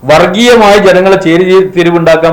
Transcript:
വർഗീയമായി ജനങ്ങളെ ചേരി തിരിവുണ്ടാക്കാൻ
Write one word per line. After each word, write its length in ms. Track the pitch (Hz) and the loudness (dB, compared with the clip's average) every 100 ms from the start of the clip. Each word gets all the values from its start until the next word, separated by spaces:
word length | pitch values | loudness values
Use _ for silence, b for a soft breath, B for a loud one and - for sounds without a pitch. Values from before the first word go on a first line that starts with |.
| 127 | 0
വർഗീയമായി 680 | 156 180 190 240 240 208 208 190 | 0 0 -2 0 2 2 2 2
ജനങ്ങളെ 320 | 180 190 190 175 | 0 0 -2 0
ചേരി 200 | 165 185 190 185 | -2 0 0 0
തിരിവുണ്ടാക്കാൻ 580 | 175 170 170 165 160 165 | -2 -2 0 0 0 0